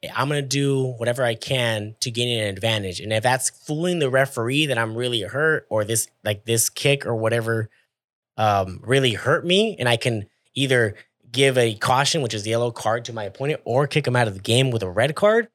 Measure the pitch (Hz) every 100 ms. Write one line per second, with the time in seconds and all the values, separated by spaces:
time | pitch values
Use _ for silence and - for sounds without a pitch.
0 | - - 131 147 139 135 139 135 131 120
1 | 117 120 123 113 - 131 120 110 104 110
2 | - 117 123 120 104 95 113 110 98 90
3 | 98 110 120 131 - - - 151 180 175
4 | 139 131 139 - 117 139 156 120 113 113
5 | 123 117 95 127 156 156 - 110 101 113
6 | - _ 104 101 - 113 - - 143 139
7 | 123 117 110 117 113 113 110 _ _ _
8 | _ _ _ - 107 101 95 92 104 135
9 | 131 101 120 160 170 185 220 180 123 117
10 | 131 113 98 _ _ - 135 131 110 101
11 | - _ _ 120 139 127 117 101 - 127
12 | 139 165 123 110 104 113 120 117 110 117
13 | 120 113 101 - 139 151 - 120 147 156
14 | 143 123 117 95 98 117 135 117 95 90
15 | 131 160 208 226 220